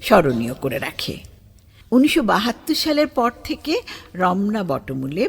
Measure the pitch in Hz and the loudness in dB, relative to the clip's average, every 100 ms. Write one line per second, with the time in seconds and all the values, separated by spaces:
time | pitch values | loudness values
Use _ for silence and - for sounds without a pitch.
0 | - 202 147 117 117 131 135 135 - - | 4 4 4 0 -2 -4 -4 -4 -6 -8
1 | - - - - - - - - - 247 | -8 -10 -14 -20 -20 -20 -20 -18 2 4
2 | 294 330 220 175 240 - - 311 320 294 | 4 4 2 0 0 -6 -4 -2 0 2
3 | 302 262 240 - - 311 294 427 - - | 0 0 -2 -2 -10 -8 -4 -4 -4 -18
4 | - 180 180 185 202 220 175 135 - 135 | -12 -2 0 2 0 -2 -2 -4 -4 -6
5 | 135 165 | -4 -2